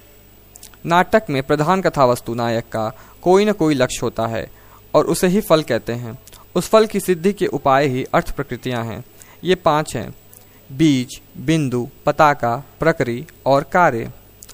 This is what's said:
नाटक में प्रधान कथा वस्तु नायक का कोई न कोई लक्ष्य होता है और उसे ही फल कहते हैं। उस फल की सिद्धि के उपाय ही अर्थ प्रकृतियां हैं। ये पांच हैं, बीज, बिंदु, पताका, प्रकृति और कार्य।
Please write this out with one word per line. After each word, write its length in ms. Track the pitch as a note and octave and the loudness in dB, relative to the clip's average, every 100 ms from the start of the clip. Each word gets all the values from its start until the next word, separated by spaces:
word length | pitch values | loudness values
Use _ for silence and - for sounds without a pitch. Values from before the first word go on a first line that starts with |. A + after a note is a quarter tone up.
| - - - - - - - - D3+ | -20 -20 -20 -20 -20 -20 -20 -12 -2
नाटक 400 | E3+ F3+ A3 - | 0 2 0 0
में 120 | C3+ | -4
प्रधान 380 | C3+ D3 D3+ F#3+ | 0 0 2 0
कथा 240 | F3+ D3 B2+ | 0 2 2
वस्तु 280 | B2 - A#2 | 2 -2 -4
नायक 300 | A#2 A2+ - | -2 -2 -4
का 240 | A2+ A2 - - - | -6 -6 -8 -20 -4
कोई 220 | E3+ F#3+ G#3 | 2 4 4
न 60 | |
कोई 220 | G3+ D#3 C#3+ | 0 0 0
लक्ष्य 240 | B2+ - | 0 -2
होता 240 | B2 - A2+ | -6 -4 -4
है 220 | A2+ - - - - - | -4 -8 -14 -20 -20 -2
और 120 | D3+ C3+ | 0 2
उसे 220 | E3 F#3 | 2 2
ही 140 | G3 | 0
फल 220 | - D#3+ | 2 0
कहते 300 | D3+ A2+ - A#2+ | 2 -4 -4 -10
हैं। 220 | A#2+ A#2+ - - - F3+ | -10 -16 -20 -20 -8 -6
उस 140 | - | 2
फल 160 | A3 A3 | 2 4
की 120 | G3+ | 0
सिद्धि 340 | F#3 F3 F3+ | -2 0 0
के 140 | G3 F3+ | -2 -2
उपाय 380 | C#3+ C#3+ C3+ D3 | -2 2 2 2
ही 160 | B2+ - | -2 -2
अर्थ 300 | D#3 E3+ - | -2 -2 -6
प्रकृतियां 500 | C#3 A#2+ B2+ B2 A2+ | -8 -8 -6 -6 -6
हैं। 180 | G2+ - - - - | -10 -14 -20 -20 -8
ये 120 | E3 F3+ | -2 0
पांच 380 | E3 D3+ D#3 B2+ | 2 0 -2 -6
हैं, 180 | - - - - - - - | -10 -14 -20 -20 -20 -20 -10
बीज, 500 | C3 D#3 C3 B2 - - - | 0 2 2 -2 -10 -20 -10
बिंदु, 480 | B2+ D#3+ C#3 B2 A#2 - - | -2 0 0 -2 -6 -6 -2
पताका, 500 | C#3+ D3+ C#3+ A#2+ A#2+ - - | 2 2 2 -2 -4 -8 -4
प्रकृति 460 | D#3+ D#3+ A#2+ A#2+ D#3+ - B2+ | 0 0 -2 -6 -10 -6 0
और 180 | C#3 C#3+ | 0 2
कार्य। 400 | F#3 E3+ A#2 B2 - - - - | 2 2 2 -6 -12 -20 -20 -20